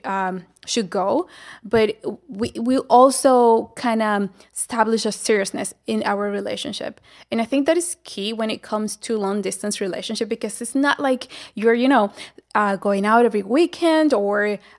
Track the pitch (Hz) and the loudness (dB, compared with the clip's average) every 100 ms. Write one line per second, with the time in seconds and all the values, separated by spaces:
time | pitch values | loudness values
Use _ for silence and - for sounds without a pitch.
0 | 202 196 185 185 - _ - 240 180 190 | -6 -4 -4 -6 -12 _ -6 -4 -2 -2
1 | 196 254 370 - - - 202 226 214 - | 0 0 -2 -10 -20 -20 -2 2 2 -2
2 | - - - 196 233 - 233 262 - 240 | -8 -10 -12 -6 -6 -4 -2 0 4 6
3 | 269 262 269 247 233 226 220 - 247 226 | 6 6 4 6 6 4 0 -6 -2 0
4 | 214 202 196 - _ - - 233 220 220 | 0 0 -2 -8 _ -10 -4 0 0 0
5 | 214 - - 208 196 - 196 - - 220 | -2 -4 0 0 -2 -6 -8 -8 -6 -4
6 | 202 202 202 202 202 202 - 202 - - | -2 -2 -4 -4 -6 -6 -8 -8 -10 -12
7 | _ - - 233 226 277 277 339 339 - | _ -20 -6 -4 -2 0 2 0 -2 -8
8 | - - 202 220 220 - - 214 214 - | -12 -8 -6 -4 -4 -6 -6 -4 -4 -6
9 | - 220 196 208 190 - 208 - 196 170 | -6 -4 -2 -2 -4 -6 -6 -6 -6 -6
10 | 190 220 214 226 214 - 233 269 285 - | -8 -6 -6 -6 -8 -8 -6 0 0 0
11 | 277 254 - - - 214 226 240 262 254 | 0 -2 -6 -18 -14 -2 2 2 4 4
12 | 202 - - - _ - 202 196 202 196 | 2 -4 -18 -20 _ 0 0 0 0 0
13 | 208 233 240 208 196 277 339 - 339 311 | 4 6 4 2 0 2 2 2 2 4
14 | 311 208 202 208 208 202 - | 4 2 2 0 0 -2 -8